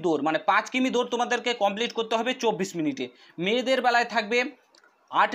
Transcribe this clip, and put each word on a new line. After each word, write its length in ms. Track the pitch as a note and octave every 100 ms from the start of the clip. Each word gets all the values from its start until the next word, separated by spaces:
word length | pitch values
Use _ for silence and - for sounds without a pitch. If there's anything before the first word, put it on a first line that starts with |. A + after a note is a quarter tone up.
দৌড়, 180 | E3+ D3 D3+
মানে 100 | D#3 -
পাঁচ 160 | G3+ A3
কিমি 180 | B3+ B3+
দৌড় 140 | A#3 A#3+
তোমাদেরকে 360 | A#3+ A#3 A#3+ A#3+ A#3+
কমপ্লিট 300 | G3+ G3+ A#3 A#3
করতে 160 | A3 A3+
হবে 140 | A#3 B3+
চব্বিশ 280 | A3+ F3 F#3+ E3+
মিনিটে। 260 | D3+ C3 B2 - - -
মেয়েদের 340 | F#3 B3 A#3+ B3+ A#3+
বেলায় 220 | A#3+ A#3+
থাকবে 240 | A3+ G#3 A#3+ C4 - _ _ _ _ _ D3
আট 100 | G#3